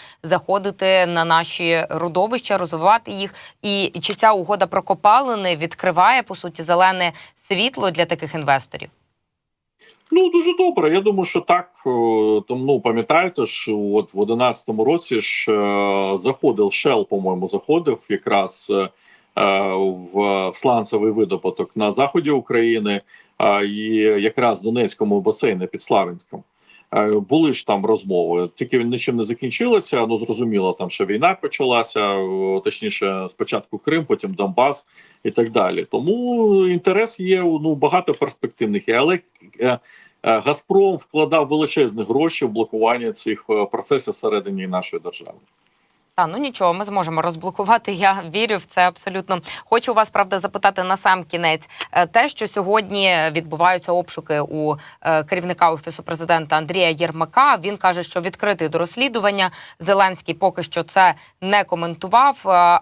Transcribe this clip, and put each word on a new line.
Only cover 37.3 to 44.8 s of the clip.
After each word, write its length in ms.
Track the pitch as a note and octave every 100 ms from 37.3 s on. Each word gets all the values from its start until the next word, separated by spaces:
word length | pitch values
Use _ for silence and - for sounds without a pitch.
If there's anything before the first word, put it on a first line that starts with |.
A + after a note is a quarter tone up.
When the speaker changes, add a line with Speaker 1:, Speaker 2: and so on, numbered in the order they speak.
| F#3
Speaker 2:
ну, 320 | F3 D#3+ D#3
багато 400 | D3 D3 F3+ F3+
перспективних 760 | C#3 - - A#2+ - A2 G2+ -
є, 60 |
але, 240 | A#2 D3 F#3 - _ F2 -
е, 60 | B2+
е, 120 | B2 - - - _
Газпром 760 | - A2 C#3 D3 - G3 G3 F3+
вкладав 520 | - D3+ D3+ D#3+ C#3
величезні 560 | D3+ D3 - B2+ G#2+
гроші 400 | G#2 A2+ E3 -
в 40 | B2+
блокування 640 | G#2+ A2 A2 A2+ A#2+ A#2
цих, 320 | G#2+ - G#2 -
е, 160 | G#2+ G2+
процесів 460 | F#2+ - D3 -
всередині 540 | G2+ A2+ G#2 G2 G2 F#2
нашої 360 | F#2